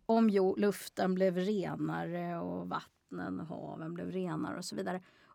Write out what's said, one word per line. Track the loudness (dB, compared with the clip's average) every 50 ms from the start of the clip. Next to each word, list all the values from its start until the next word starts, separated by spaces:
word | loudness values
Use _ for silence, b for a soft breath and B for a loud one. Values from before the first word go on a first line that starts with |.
| _
om | 4 6 6 6 6
jo-, | 6 6 6 4 4 4
luften | 4 2 2 0 -4 -8 -4 0 0 2 4
blev | 4 4 4 4 2
renare | 0 0 0 0 -2 -2 -2 -2 -2 -2 -2 -2 -4 -4 -4 -4 -4 -4 -4 -4
och | -4 -4 -6 -6 -6 -4
vattnen, | -4 -6 -6 -8 _ _ _ _ -10 -8 -6 -6 -6 -6
haven | -8 -8 -10 -10 -10 -10 -10 -10 -8 -8 -8
blev | -8 -6 -6
renare | -4 -4 -4 -2 -4 -4 -4 -4 -6 -6
och | -8
så | -8 -6
vidare? | -6 -4 -4 -4 -6 b b b b b b b